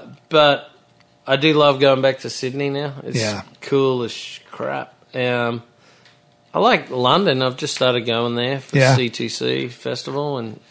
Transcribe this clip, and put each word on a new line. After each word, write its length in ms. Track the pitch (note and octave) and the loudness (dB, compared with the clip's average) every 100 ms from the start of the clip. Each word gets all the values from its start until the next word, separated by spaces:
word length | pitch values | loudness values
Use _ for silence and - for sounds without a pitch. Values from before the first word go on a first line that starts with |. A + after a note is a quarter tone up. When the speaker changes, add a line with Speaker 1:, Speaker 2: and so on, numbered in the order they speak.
| - - _ | -10 -20 _
Speaker 1:
but 420 | D#3 D3 C#3 - _ _ _ _ _ - | 4 6 4 -4 _ _ _ _ _ -2
I 80 | |
do 180 | C#3 D#3+ | 2 4
love 260 | D3+ D3 C3 | 6 4 6
going 200 | C#3 C3+ | 4 4
back 200 | C3+ C3 | 2 0
to 100 | A#2+ | -6
Sydney 400 | - B2+ C#3 C#3+ | -6 -6 -4 -4
now. 240 | C#3 D3 C3+ | -4 -6 -8
It's 160 | B2 B2 | -8 -4
Speaker 2:
Yeah. 240 | G#2+ G2+ - - | -4 -6 -10 -18
Speaker 1:
cool 440 | - C#3 C3+ B2+ | -2 0 2 0
as 80 | A2+ | -4
sh-, 260 | - - - - | -8 -14 -16 -18
crap. 420 | - C3 C#3 - _ _ C3 | -10 -6 -6 -10 _ _ -4
Um, 480 | B2 B2 A#2+ A#2 - _ _ _ _ _ _ _ _ | -2 0 -2 -4 -10 _ _ _ _ _ _ _ _
I 60 | D#3+ | 0
like 300 | A3 F#3+ C#3+ | 2 2 -2
London. 520 | B2+ B2 E3 G3 C3 | 0 2 4 4 2
I've 140 | C3 B2+ | 0 -2
just 180 | D3 | -6
started 280 | - B2+ B2 | 0 0 0
going 340 | A#2 A2+ A#2+ A#2+ | -2 -2 -2 -2
there 240 | B2 C3+ | -2 -4
for 160 | - D3 | -2 2
Speaker 2:
Yeah. 160 | C3 | 4
Speaker 1:
C 160 | B2+ A#2+ | 4 0
two 180 | - A#2 | -4 -8
C 380 | - B2+ C3 B2+ | -4 -4 -2 -6
festival, 720 | B2 B2+ B2 - C#3 D3 C3+ | -8 -8 -8 -6 -6 -4 -6
and 220 | A2+ G#2+ - | -8 -14 -18